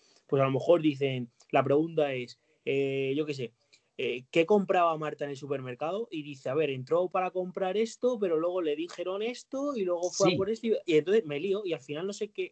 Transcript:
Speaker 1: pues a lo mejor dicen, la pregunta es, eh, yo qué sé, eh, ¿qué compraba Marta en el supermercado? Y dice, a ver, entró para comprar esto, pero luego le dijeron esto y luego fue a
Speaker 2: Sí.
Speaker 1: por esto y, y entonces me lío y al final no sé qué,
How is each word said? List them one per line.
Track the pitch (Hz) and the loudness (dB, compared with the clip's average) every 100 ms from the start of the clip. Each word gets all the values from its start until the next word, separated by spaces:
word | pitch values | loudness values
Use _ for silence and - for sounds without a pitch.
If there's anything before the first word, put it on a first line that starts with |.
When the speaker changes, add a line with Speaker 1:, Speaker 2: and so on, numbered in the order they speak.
| _ _ _ | _ _ _
Speaker 1:
pues | 139 | 2
a | |
lo | 135 | 2
mejor | 131 131 170 | 2 4 4
dicen, | 156 135 139 131 120 _ _ | 4 0 -2 -2 -6 _ _
la | 147 | 2
pregunta | 135 143 165 160 147 | 4 2 2 0 0
es, | 131 123 - _ _ | -2 -8 -14 _ _
eh, | - 139 139 135 135 139 | -2 0 0 0 -2 -2
yo | 151 | -2
qué | |
sé, | 135 117 - _ _ _ - | -4 -8 -12 _ _ _ -6
eh, | 123 123 131 | -4 -4 -2
¿qué | 170 165 | 0 4
compraba | 214 190 185 170 156 | 4 4 4 4 2
Marta | 156 147 143 | -4 -6 -8
en | |
el | 135 | -8
supermercado? | 143 139 131 120 151 196 233 | -6 -6 -6 -6 -6 -4 -6
Y | 160 | -8
dice, | 147 135 - | -10 -8 -4
a | |
ver, | 143 147 | 0 0
entró | 131 127 165 180 | -2 -2 0 0
para | 190 180 | -2 -2
comprar | 185 180 185 190 202 | -2 -6 -4 -2 0
esto, | 226 - 247 202 | -2 -2 -2 0
pero | 196 160 | 0 0
luego | 170 185 | 0 0
le | 160 | -2
dijeron | 151 175 - 175 196 | -2 -4 -6 -6 -4
esto | 226 247 - 269 285 254 | -4 -6 -8 -4 -2 -2
y | |
luego | 180 175 180 | 0 0 -2
fue | - 190 | 2 4
a | |
Speaker 2:
Sí. | 185 | 4
Speaker 1:
por | 190 | 0
esto | 226 233 | -2 0
y, | 214 - | 0 4
y | 156 | 4
entonces | 151 214 160 | 6 2 2
me | 143 | -2
lío | 190 196 202 | -2 -2 -4
y | |
al | 151 | -6
final | - 147 190 | -6 -6 -6
no | |
sé | 202 208 | -6 -8
qué, | - 185 | -6 -6